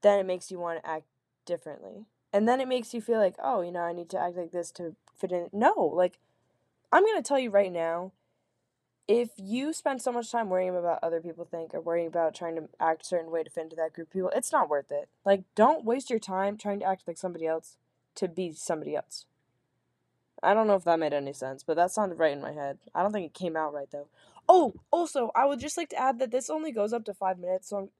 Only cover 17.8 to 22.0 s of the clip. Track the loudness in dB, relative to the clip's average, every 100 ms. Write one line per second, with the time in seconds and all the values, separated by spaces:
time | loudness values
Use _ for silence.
17.8 | _ _ _ -6 -6 -4 -8 -8 -6 -4
18.8 | -4 -6 -6 -14 -18 _ _ _ _ _
19.8 | _ _ _ _ _ 0 4 4 6 4
20.8 | 4 2 2 -2 -4 -8 -8 -8 -4 2
21.8 | 2 2